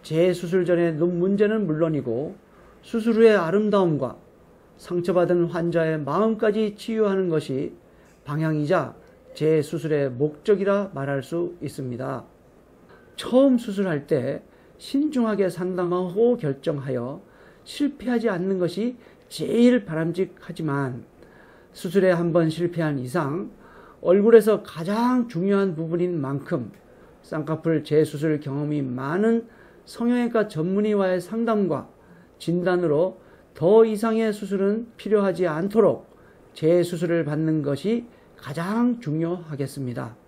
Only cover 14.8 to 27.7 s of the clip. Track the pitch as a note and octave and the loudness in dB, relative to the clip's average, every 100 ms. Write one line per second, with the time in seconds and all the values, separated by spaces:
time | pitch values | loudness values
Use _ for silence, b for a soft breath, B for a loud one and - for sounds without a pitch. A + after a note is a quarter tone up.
14.8 | - C#4 D4+ C4 A3+ G3+ F#3+ E3 F3+ F3+ | -4 -2 0 0 0 0 0 -2 -6 -2
15.8 | F3 F3+ F#3 F3+ A#3 A#3+ D3+ C#3 - D3 | -2 -2 -2 2 2 2 -2 -4 -4 -6
16.8 | C3+ B2+ A#2+ D#3+ - B B B - - | -4 -6 -6 -12 -18 B B B -18 -4
17.8 | C#4+ - A3 A#3+ A3+ F3+ F#3 F#3+ E3+ E3+ | -4 -4 -4 -2 0 -2 -2 0 -2 -2
18.8 | A#3 B3 B B B - - A3+ A#3+ B3 | -6 -6 B B B -10 -2 4 4 4
19.8 | - D#3+ E3 E3+ F#3 - - E3 D#3 C#3+ | -2 -4 -4 -2 -6 -6 -16 -8 -4 -2
20.8 | C3+ B2 - - B B B B B - | -4 -6 -14 -20 B B B B B -10
21.8 | F#3+ G3 F#3 F3 E3+ E3 D#3+ D#3 F3 E3+ | -2 2 4 2 2 2 2 0 -4 -2
22.8 | D#3 C#3+ B2 F3 C#3+ D#3+ G#3+ B B B | -2 -4 -4 -2 -2 -4 -8 B B B
23.8 | B B - F#3+ G#3 A#3 G#3 G#3 - D#3 | B B 2 4 8 8 8 0 -2 -10
24.8 | E3+ G#3+ A#3+ B3+ A#3 E3 F#3+ G3+ G3 D#3+ | -4 -2 0 0 -2 -2 0 2 0 -2
25.8 | D#3+ E3+ F3+ F3 C3+ C#3 C#3 D#3+ A2+ - | -4 -2 -2 -2 -4 -6 -4 -6 -6 -14
26.8 | B B B B - D#3 D3 D#3 E3 | B B B B -10 -8 -6 -4 0